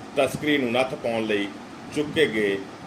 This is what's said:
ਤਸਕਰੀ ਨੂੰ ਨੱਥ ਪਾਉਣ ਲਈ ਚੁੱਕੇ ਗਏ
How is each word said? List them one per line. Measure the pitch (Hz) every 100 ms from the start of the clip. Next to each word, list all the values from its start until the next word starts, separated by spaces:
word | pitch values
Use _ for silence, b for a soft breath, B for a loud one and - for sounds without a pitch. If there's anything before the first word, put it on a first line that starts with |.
| - 143
ਤਸਕਰੀ | 131 - 151 147
ਨੂੰ | 123
ਨੱਥ | 120 131 -
ਪਾਉਣ | 120 113 110
ਲਈ | 104 101 - - - - 147
ਚੁੱਕੇ | 147 160 143
ਗਏ | 110 104 98 95 -